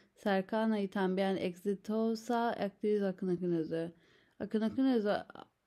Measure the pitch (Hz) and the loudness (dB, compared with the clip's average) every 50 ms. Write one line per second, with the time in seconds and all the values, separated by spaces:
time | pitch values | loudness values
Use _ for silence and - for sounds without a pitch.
0 | - _ _ _ - 214 196 190 190 - 226 220 220 220 220 208 202 196 - 202 | -20 _ _ _ -2 0 0 0 0 0 -2 0 2 2 0 0 -2 -2 -2 0
1 | 190 185 185 190 196 190 190 - - 185 175 - - 202 196 196 - - 214 220 | 0 2 2 2 0 0 0 0 -2 -4 -4 -4 -4 -4 -4 -4 -4 -2 0 0
2 | 226 226 226 220 226 - 240 233 233 233 - - 208 196 - - - 208 208 208 | 0 0 0 -2 -2 -2 0 0 0 0 -2 -2 -4 -6 -4 -2 0 0 2 2
3 | 196 190 185 - 190 185 175 175 185 175 170 165 156 160 165 165 165 170 - _ | 2 0 -2 -2 -2 -2 0 0 0 0 0 0 0 -2 -2 -4 -4 -6 -8 _
4 | _ _ _ _ _ _ _ - 214 202 - 214 220 220 - 262 269 269 254 226 | _ _ _ _ _ _ _ -10 -8 -2 0 0 0 0 0 2 2 4 4 4
5 | 202 208 185 - - - - - - _ _ _ _ | 2 2 0 0 -2 -6 -16 -18 -18 _ _ _ _